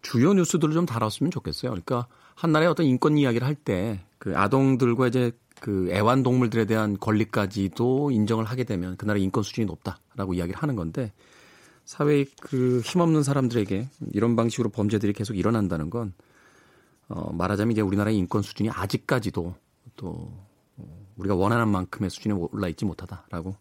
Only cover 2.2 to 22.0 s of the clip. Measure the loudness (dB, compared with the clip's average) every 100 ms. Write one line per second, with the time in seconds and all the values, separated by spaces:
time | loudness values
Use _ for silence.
2.2 | -20 -6 0 2 2 4 2 4 4 4
3.2 | 4 2 -2 -4 -2 -2 -2 -6 -10 _
4.2 | -4 0 2 4 4 4 2 2 2 2
5.2 | 0 -4 _ -12 -4 -2 0 2 4 4
6.2 | 4 2 2 2 2 2 0 -2 0 2
7.2 | 2 0 -2 -2 -4 0 0 2 2 2
8.2 | 2 0 -2 -4 -4 -4 -4 -6 -2 0
9.2 | 2 0 -4 -4 -4 -4 -10 -12 _ -10
10.2 | -4 -2 -4 -4 -4 -4 -4 -4 -8 -10
11.2 | _ -20 -20 -20 -20 _ -20 -2 2 2
12.2 | 0 -6 -6 0 2 2 0 2 4 4
13.2 | 2 2 2 0 0 -2 -4 _ -4 0
14.2 | 2 2 0 0 -4 0 0 2 0 -2
15.2 | -4 0 2 2 0 -2 -4 -6 -8 -10
16.2 | _ _ _ _ _ _ _ _ _ -8
17.2 | -6 -4 -2 0 0 0 0 0 2 0
18.2 | 0 -2 -4 -4 -4 -4 -4 -4 -2 -2
19.2 | -2 -6 -8 -10 _ _ -20 -14 -12 -10
20.2 | -14 -16 -20 _ _ -20 -20 -20 -20 -8
21.2 | -2 2 2 4 2 2 -2 -4